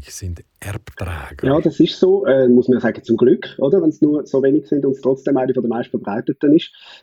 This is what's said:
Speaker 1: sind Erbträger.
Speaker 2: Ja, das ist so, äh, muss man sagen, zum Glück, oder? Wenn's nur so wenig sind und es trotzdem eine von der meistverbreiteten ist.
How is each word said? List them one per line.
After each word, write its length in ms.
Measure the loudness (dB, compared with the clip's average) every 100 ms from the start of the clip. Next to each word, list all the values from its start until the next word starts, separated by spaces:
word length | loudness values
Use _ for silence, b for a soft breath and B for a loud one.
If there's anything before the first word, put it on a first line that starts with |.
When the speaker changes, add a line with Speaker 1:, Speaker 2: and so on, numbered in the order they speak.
| -14
Speaker 1:
sind 340 | -14 -12 -12 -16 -18
Erbträger. 840 | -12 -12 -14 -14 -10 -10 -12 -6 -2
Speaker 2:
Ja, 140 | 0
das 220 | 0 2
ist 180 | 0 2
so, 260 | 2 2 2
äh, 220 | 2 4
muss 220 | 4 4
man 100 | 0
sagen, 240 | 0 -4
zum 140 | -2 2
Glück, 360 | 2 2 -2 -4
oder? 240 | 0 2
Wenn's 180 | 0 0
nur 260 | 0 0 -2
so 160 | 0
wenig 260 | 2 0 0
sind 180 | -2 -2
und 80 |
es 80 | -2
trotzdem 340 | -2 -2 -2 -2
eine 180 | -2
von 100 | -2
der 60 | -4
meistverbreiteten 840 | -4 -6 -8 -6 -8 -6 -2 2 2
ist. 160 | 0 B B B